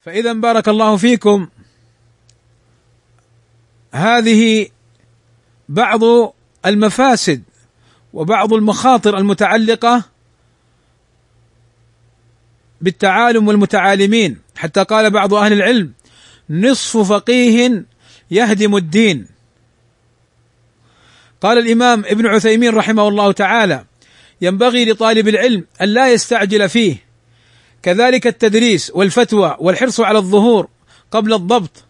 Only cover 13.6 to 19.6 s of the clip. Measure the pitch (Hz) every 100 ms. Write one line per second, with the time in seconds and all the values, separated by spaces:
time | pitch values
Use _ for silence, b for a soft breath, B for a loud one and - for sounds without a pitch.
13.6 | 202 208 185 202 196 226 196 107 _ -
14.6 | 165 202 190 220 214 208 196 208 208 202
15.6 | 196 247 160 - b b b b b 156
16.6 | 226 262 - 226 190 208 - 247 247 226
17.6 | 247 226 - _ b b b 185 233 208
18.6 | 208 202 165 185 226 147 95 _ _ _